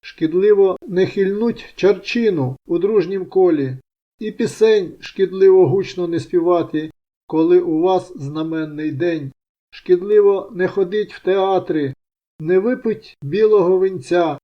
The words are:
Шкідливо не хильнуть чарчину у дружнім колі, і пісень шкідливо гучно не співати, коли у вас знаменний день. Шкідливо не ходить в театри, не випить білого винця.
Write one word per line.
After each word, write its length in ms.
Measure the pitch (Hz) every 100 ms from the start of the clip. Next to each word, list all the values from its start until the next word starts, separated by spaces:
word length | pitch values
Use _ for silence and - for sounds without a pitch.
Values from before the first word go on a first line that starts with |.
Шкідливо 760 | - - 160 175 202 202 196 185 294
не 200 | 180 190
хильнуть 640 | - 190 202 233 220 - -
чарчину 800 | 185 190 - 240 226 175 127 131 _
у 120 | 170
дружнім 480 | 196 220 170 196 185
колі, 520 | 190 185 156 135 131 _ _ _ _
і 120 | 214
пісень 680 | 208 233 - 220 214 180 -
шкідливо 680 | - - 190 190 190 185 165
гучно 400 | 190 185 - 175
не 120 | 170
співати, 680 | - 180 165 175 160 156 156 - _ _ _
коли 340 | 156 165 180
у 200 | 175 156
вас 320 | 180 185 175 -
знаменний 760 | 139 151 160 160 156 151 156
день. 400 | 135 175 160 139 - _ _ _
Шкідливо 840 | - - 180 196 214 202 196 -
не 140 | 180 180
ходить 460 | - 180 208 202
в 80 | -
театри, 720 | - 196 190 185 180 156 139 131 _ _ _ _
не 180 | 156 185
випить 580 | 214 254 226 214 - _
білого 560 | 139 180 214 208 175 185
винця. 600 | 190 185 - 175 165 143